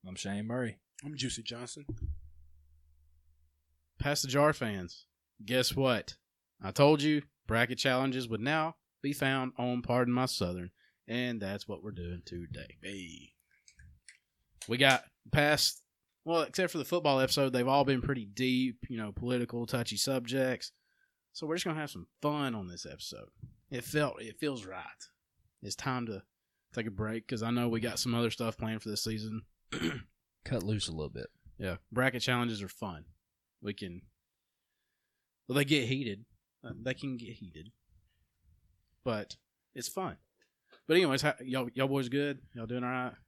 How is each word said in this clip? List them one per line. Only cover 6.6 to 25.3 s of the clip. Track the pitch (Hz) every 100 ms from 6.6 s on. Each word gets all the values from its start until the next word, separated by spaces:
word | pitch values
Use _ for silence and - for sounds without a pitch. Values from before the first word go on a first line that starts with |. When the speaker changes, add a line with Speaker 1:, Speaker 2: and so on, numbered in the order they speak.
Speaker 3:
I | 95
told | 95 143 151
you | 147 151 - _ -
bracket | 110 120 123
challenges | 139 127 135 131 123
would | 110
now | 120 156 160 165 _ _
be | 139
found | 143 139 135 127 -
on | 123 123
Pardon | 120 120 123 123
My | 127
Southern, | - 90 90 90 _ _ _ -
and | 117 123 113
that's | 101 101 -
what | 98
we're | 98
doing | 90 87 87 -
today. | 87 85 82 80 -
Speaker 2:
Hey. | 85 98 90 80 71 _ _ _ - _ - - - - _ _ _ _ -
Speaker 3:
We | 120
got | 135 127 - _ -
past, | 135 147 151 - - _ _ _ _ -
well, | 170
except | 151 - 180
for | 156
the | 139
football | 175 156 135
episode, | 131 - 135
they've | 123 123
all | 139 135
been | 131
pretty | 127 135 101
deep, | 101 127 127 131 113 -
you | 117
know, | 107
political, | 98 120 127 120 120 117
touchy | 127 117 104
subjects. | - 131 120 131 131 123 - _ _ _ _ _ _
So | - 156
we're | 165
just | 185
gonna | 156
have | 147
some | - 85 _
fun | 147 147 139 113
on | 92
this | 87 -
episode. | 69 - - - _ - - _
It | 123
felt, | - - 147 -
it | 113 104
feels | 151 131 98
right. | 92 - - - _ _